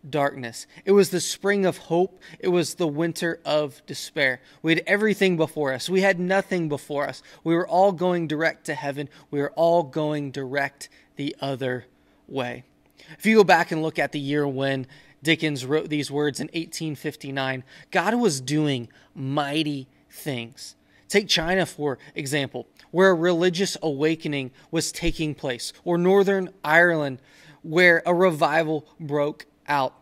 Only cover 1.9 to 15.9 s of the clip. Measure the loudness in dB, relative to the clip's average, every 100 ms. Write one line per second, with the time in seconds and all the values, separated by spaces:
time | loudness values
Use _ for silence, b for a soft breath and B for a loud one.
1.9 | -2 -2 -4 B B 0 0 0 -2 -4
2.9 | -2 -4 -2 -4 -4 -2 -2 -2 -8 -16
3.9 | -14 -10 -2 0 -2 b b 0 0 2
4.9 | 0 2 2 2 2 0 -2 -4 -4 -2
5.9 | 2 2 2 2 0 0 -4 -2 -4 -4
6.9 | -4 -4 -8 B B -2 0 2 4 4
7.9 | 2 0 0 -2 -2 -2 -4 -8 -6 -6
8.9 | -6 -10 B B -4 -4 2 4 4 0
9.9 | -2 -2 -2 -6 -8 -6 -4 -4 _ -20
10.9 | b b -8 -8 -6 -6 -4 -4 -6 -10
11.9 | b b b -10 -6 -6 -8 -16 _ _
12.9 | _ B -4 4 6 8 6 4 -2 -4
13.9 | -2 -2 -2 -2 -2 -2 -2 -2 -4 -6
14.9 | B B B 0 0 0 -4 -2 -2 -2